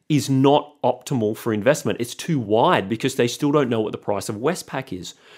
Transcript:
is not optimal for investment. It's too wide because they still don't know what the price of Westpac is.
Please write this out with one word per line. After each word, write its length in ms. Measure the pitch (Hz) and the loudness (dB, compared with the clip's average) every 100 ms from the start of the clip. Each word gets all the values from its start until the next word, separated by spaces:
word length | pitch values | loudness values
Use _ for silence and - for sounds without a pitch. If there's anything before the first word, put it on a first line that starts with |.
| - | -2
is 220 | 151 127 | 0 2
not 500 | 135 139 147 - _ | 4 6 4 2 _
optimal 520 | 123 - - 135 104 110 | -2 -2 -4 -2 0 -2
for 160 | 120 | -2
investment. 480 | 107 104 156 117 98 | 0 2 2 0 -4
It's 140 | 117 | -4
too 240 | - - 151 | -8 -4 -4
wide 500 | 101 107 151 156 95 | 0 2 4 2 0
because 280 | 113 135 - | -2 -2 0
they 120 | 120 | -2
still 240 | - 147 | 0 0
don't 180 | 147 127 | 2 2
know 120 | 113 | 0
what 100 | 110 | -2
the 60 | - | -6
price 320 | - 101 - | -6 -4 -6
of 60 | 104 | -4
Westpac 600 | 131 185 - 139 131 90 | -4 -4 -6 -10 -8 -10
is. 200 | 82 - - | -12 -18 -20